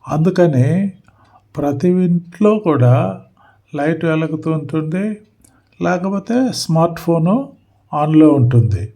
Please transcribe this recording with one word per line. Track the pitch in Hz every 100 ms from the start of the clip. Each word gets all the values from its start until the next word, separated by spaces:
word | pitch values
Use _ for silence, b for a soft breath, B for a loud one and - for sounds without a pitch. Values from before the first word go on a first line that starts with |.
| -
అందుకని | 147 170 185 170 135 135 175 196 - b b b b _ -
ప్రతి | 143 139 180
ఇంట్లో | 180 180 175 - - 208 214
కూడా | 190 139 123 131 185 185 - b b b _
లైట్ | 147 147 165
వెలుగుతూ | 165 160 160 156 160
ఉంటుంది, | 160 135 156 156 180 214 208 _ _ b b b _
లేకపోతే | 175 180 190 202 196 240 254
స్మార్ట్ | - - 160 170 165
ఫోను | - 165 165 233 277 - _ _ _
ఆన్లో | 151 151 156 156
ఉంటుంది | 139 123 120 101 92 -